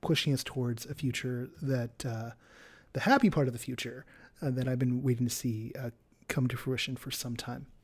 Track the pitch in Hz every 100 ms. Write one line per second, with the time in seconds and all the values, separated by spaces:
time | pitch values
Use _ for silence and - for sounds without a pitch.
0 | - 156 - 135 - - 123 120 - 143
1 | 135 117 127 123 123 - 139 127 117 -
2 | 131 113 113 - - - - - - -
3 | 196 277 233 160 131 120 - 127 120 123
4 | - - - _ 147 127 127 127 127 123
5 | 131 120 120 - 123 110 110 - 120 -
6 | _ _ _ - 127 120 - 127 - 127
7 | - - 127 117 - 123 139 -